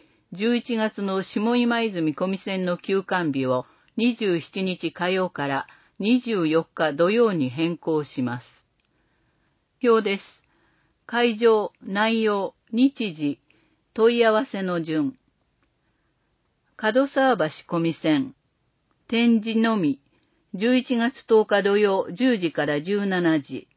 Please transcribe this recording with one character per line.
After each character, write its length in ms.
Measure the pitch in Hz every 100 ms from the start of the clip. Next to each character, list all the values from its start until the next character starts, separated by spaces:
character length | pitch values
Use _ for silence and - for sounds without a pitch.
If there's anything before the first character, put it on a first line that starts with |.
| _ _ _
十 220 | 180 226 240
一 200 | 247 226
月 280 | 214 208
の 180 | 196 190
下 340 | 180 208 226 240
今 280 | 240 233
泉 320 | 226 180 156 143
小 100 | 185
見 140 | 190
線 260 | 208 190 180
の 120 | 175
休 260 | - 190
館 280 | 190 185 160
日 140 | 135 127
を 200 | 127 - _ _ -
二 200 | 233 226
十 260 | 208 170
七 220 | - 202
日 280 | 185 175 165
火 180 | - 180
曜 200 | 190 180
か 180 | - 143
ら 200 | 135 - - _ -
二 200 | 196 247
十 260 | 240 208 156
四 180 | 160 160
日 280 | - 160
土 180 | 147 175
曜 200 | 226 226
に 180 | 175 127
変 280 | 131 165 170
更 260 | 170 156
し 200 | 143 -
ま 180 | 120 123
す。 40 | - _ _ _ _ _ _ _ _ _ _ _ _ _
表 180 | 240 226
で 160 | 208 196
す。 60 | - _ _ _ _ _ _ _ -
会 320 | 233 240 214
場、 340 | 233 220 196 _
内 400 | - 196 220 226
容、 320 | 220 202 185 - _
日 420 | 226 269 - 214
時、 260 | 156 147 - _ _ _ _ _
問 240 | - 226 240
い 80 | 226
合 60 |
わ 140 | 214 180
せ 120 | 202
の 180 | 190 175
順。 340 | 160 156 139 - _ _ _ _ _ _ _ _ _ _ _ _ _ _ _ -
角 320 | 220 254 277
沢 300 | 277 269 208
橋 160 | 156 - -
小 120 | 170
見 140 | 165
線。 400 | - 160 147 131 - _ _ _ _ _ _ -
展 360 | 233 240 226
示 160 | 220 220
の 180 | 226 214
み。 220 | 151 135 _ _ _ _ _ 175
十 200 | 226 254
一 220 | 254 233
月 260 | 233 - -
十 180 | 220 214
日 160 | 202
土 160 | 196 208
曜 300 | 202 190 -
十 260 | 175 254 226
時 140 | 170
か 140 | 156 147
ら 160 | 147
十 240 | 165 202 202
七 340 | 180 170 156
時。 260 | 135 127 -